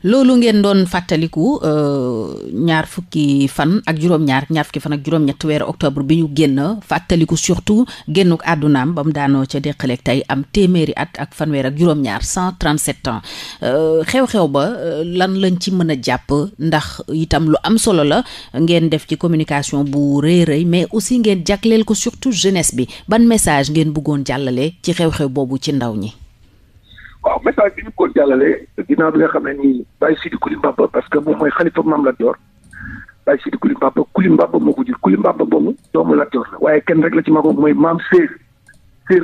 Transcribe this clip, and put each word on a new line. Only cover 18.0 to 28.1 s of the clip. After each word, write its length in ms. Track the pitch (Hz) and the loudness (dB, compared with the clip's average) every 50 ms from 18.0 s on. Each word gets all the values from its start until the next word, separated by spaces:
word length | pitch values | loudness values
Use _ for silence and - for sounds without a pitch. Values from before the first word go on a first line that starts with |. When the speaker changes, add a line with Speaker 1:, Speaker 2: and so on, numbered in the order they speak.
| 147 | 2
Speaker 1:
la 200 | 147 147 220 254 - - - - - - 131 | 2 2 0 -2 -4 -12 -20 -20 -10 -4 -2
ngeen 300 | 160 165 170 170 160 160 | 0 2 2 2 2 0
def 180 | 156 151 - | -2 -2 -2
ci 80 | - 156 | -4 -6
communication 680 | - - 170 170 156 156 - 147 143 143 - - 143 143 | -2 -2 0 0 0 0 -2 -2 -4 -2 -2 -2 -2 -2
bu 340 | 143 135 143 143 143 143 143 | 0 0 0 0 2 0 2
rëy 220 | 143 156 175 180 170 | 2 2 4 4 4
rëy, 220 | 160 147 147 175 | 2 2 0 2
mais 200 | 175 170 180 170 - | 2 2 0 0 0
aussi 280 | - 220 214 - 254 247 | -2 -4 -2 0 0 2
ngeen 260 | 226 220 196 185 160 | 2 2 0 0 0
jagleel 400 | - 202 196 - 226 220 220 220 | -2 -2 0 2 2 2 2 2
ko 80 | - 220 | 0 -2
surtout 380 | - - 240 - - - 269 233 | -2 -2 -6 -8 -4 -4 -4 -2
jeunesse 420 | 170 - 190 196 180 156 - - | 0 0 0 2 2 0 -2 -2
bi. 140 | 120 127 - - - - | -4 -6 -6 -6 -18 -4
Ban 120 | - 202 226 233 | 0 4 4 6
message 460 | 233 226 208 - 185 151 143 139 139 | 6 4 4 2 2 2 2 2 0
ngeen 220 | 151 160 160 156 147 | 0 0 0 0 0
bëggoon 320 | 156 143 147 147 143 135 | -2 -2 -2 -2 -2 -2
jàllale 480 | 127 123 135 143 131 127 123 135 160 175 _ | -4 -4 -4 -2 -2 -2 -2 -2 -2 -4 _
ci 100 | - - | -6 -4
xew-xew 380 | 165 - 170 160 - - 151 135 | -2 0 0 -2 0 -2 -4 -2
boobu 280 | 127 143 135 127 135 131 | -2 -2 -2 -2 -4 -6
ci 100 | - 151 | -4 -4
ndaw 240 | 147 135 120 120 107 | -2 -2 -2 -2 -4
ñi? 180 | 107 95 110 - - - - _ _ - _ _ _ _ _ _ - _ _ - - - - - - - | -6 -6 -8 -10 -14 -20 -20 _ _ -20 _ _ _ _ _ _ -20 _ _ -20 -20 -20 -20 -20 -6 -4
Speaker 2:
Waaw, 160 | 605 - - - | -4 -4 0 -2
message 300 | 320 - - - - - | -2 0 2 0 0 0
bi 60 | - - | -6 -16
ñu 60 | - - | -16 -4
ko 140 | - - - | -2 -2 0